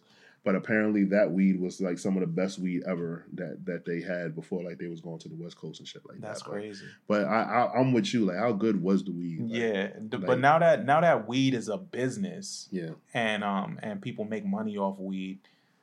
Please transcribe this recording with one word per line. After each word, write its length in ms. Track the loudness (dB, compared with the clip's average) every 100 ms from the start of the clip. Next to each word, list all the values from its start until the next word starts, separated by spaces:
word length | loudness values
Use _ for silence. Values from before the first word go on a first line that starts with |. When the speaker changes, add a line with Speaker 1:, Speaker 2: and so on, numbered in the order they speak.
| _ _ -20 _
Speaker 1:
But 120 | 0 0
apparently 500 | 2 2 4 4 4
that 260 | 4 4
weed 260 | 6 4 4
was, 220 | 0 -2
like, 180 | -4 -2
some 200 | 0 0
of 20 |
the 80 | 0
best 320 | 0 -2 -2
weed 240 | -2 -2 -2
ever 400 | -4 -4 -8 -10 -10
that, 300 | -8 -8 -8
that 200 | -6 -4
they 160 | -6
had 340 | -4 -4 -4 -8
before, 260 | -6 -6
like, 160 | -6 -8
they 100 | -10
was 120 | -10
going 200 | -10 -12
to 100 | -12
the 60 | -12
West 200 | -12 -12
Coast 220 | -14 -14
and 80 | -16
shit 140 | -18 -18
like 140 | -14
Speaker 2:
That's 220 | -12 -10
Speaker 1:
that. 80 | -8
But 40 | -8
Speaker 2:
crazy. 300 | -8 -12 -16 -12 0
Speaker 1:
but 160 | 0
I, 200 | 2 2
I, 360 | 2 2 2 4
I'm 140 | 4
with 200 | 4 4
you. 120 | 2 2
Like, 140 | 2
how 120 | 0
good 320 | 2 2 2
was 220 | 4 2 2
the 60 |
weed? 260 | -6 -6 -4
Like, 120 | -4 -2
Speaker 2:
Yeah, 320 | 0 0 -2 -6
the, 200 | -8 -4
but 100 | 2
Speaker 1:
like 80 | 6
Speaker 2:
now 200 | 6 8
that, 260 | 6 4 4
now 140 | 4
that 300 | 6 4 2
weed 240 | 2 2
is 160 | 2 -2
a 80 | -6
business 880 | -6 -4 -2 -2 -6 -6 -10 -12 -8
Speaker 1:
Yeah. 160 | -8 -8 -12 _
Speaker 2:
and, 280 | -2 0 0 0
um, 340 | -2 -2 -6
and 200 | -8 -8
people 240 | -8 -8 -6
make 200 | -4 -4
money 300 | -4 -4 -2
off 240 | -2 -4
weed, 400 | -6 -6 -6 -10 _ _ _ _